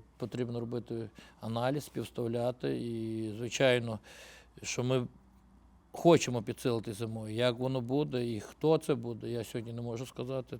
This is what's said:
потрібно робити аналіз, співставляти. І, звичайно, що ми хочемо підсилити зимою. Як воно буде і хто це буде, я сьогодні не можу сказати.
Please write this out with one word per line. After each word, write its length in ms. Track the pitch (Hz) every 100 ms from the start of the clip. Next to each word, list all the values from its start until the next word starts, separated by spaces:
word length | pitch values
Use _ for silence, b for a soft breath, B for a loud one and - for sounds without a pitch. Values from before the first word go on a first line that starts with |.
| - -
потрібно 440 | 120 123 120 120
робити 500 | 117 123 110 117 110 B B -
аналіз, 440 | 110 117 123 147
співставляти. 960 | - - 117 - 120 117 120 123 139 127
І, 500 | 117 117 113 110 110 107
звичайно, 640 | 117 - 135 123 117 110 B B B B B -
що 220 | 107 -
ми 220 | 123 131 120 - - - - - - - _
хочемо 500 | - 170 160 - 123
підсилити 500 | 110 120 135 117 104
зимою. 420 | 101 113 110 110
Як 240 | 110 123 120
воно 220 | 127 131
буде 520 | 120 139 147 127 120
і 80 | 110
хто 380 | - - 151 156
це 160 | -
буде, 340 | 131 117 110 117
я 160 | 117
сьогодні 280 | 104 123 113
не 100 | 117
можу 240 | 120 117 127
сказати. 520 | - 123 135 123 117